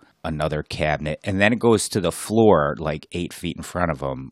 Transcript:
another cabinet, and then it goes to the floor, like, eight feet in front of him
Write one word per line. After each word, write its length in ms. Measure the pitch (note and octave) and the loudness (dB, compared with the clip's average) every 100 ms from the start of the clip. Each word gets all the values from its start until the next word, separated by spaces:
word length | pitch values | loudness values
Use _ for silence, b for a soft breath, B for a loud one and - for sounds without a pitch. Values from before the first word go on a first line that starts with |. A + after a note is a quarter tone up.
| b b | b b
another 400 | D#2+ D#2 D2+ D2+ | -8 -4 -4 -4
cabinet, 560 | - - D2+ D2 D2+ D2+ | -6 -4 -2 -2 -4 -6
and 160 | - G2 | -4 0
then 120 | G#2 | 2
it 60 | A#2+ | 2
goes 280 | A#2 G#2+ - | 4 2 2
to 100 | A2 | -2
the 120 | E2+ | -2
floor, 640 | - - A2 A2 E2 D2 - | -4 -2 4 6 6 4 -2
like, 280 | D2+ D#2 - | -4 -6 -8
eight 200 | F2 F2 | -8 -8
feet 240 | - E2+ - | -8 -8 -8
in 60 | |
front 300 | - F2+ E2+ | -8 0 0
of 80 | D2 | 0
him 300 | C2+ C2 C2 | -4 -8 -12